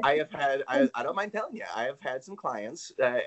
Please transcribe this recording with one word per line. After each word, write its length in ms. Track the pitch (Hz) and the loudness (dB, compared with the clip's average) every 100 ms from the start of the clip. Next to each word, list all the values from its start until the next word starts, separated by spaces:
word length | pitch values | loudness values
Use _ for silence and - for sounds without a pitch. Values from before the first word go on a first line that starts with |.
I 120 | 135 | 4
have 180 | 151 151 | 4 2
had, 320 | 147 143 139 - | 0 0 2 2
I, 220 | 277 262 | 4 4
I 80 | 233 | 2
don't 120 | 196 | -4
mind 180 | 196 208 | -2 -4
telling 220 | 220 269 | -4 -6
you, 100 | 240 92 98 | -8 -8 -4
I 60 | |
have 180 | 123 - | -4 -4
had 240 | 139 131 | -6 -6
some 100 | 131 | -8
clients, 580 | 202 147 117 107 165 - - | -10 -6 -6 -6 -10 -8 2
uh, 200 | 127 123 | 2 2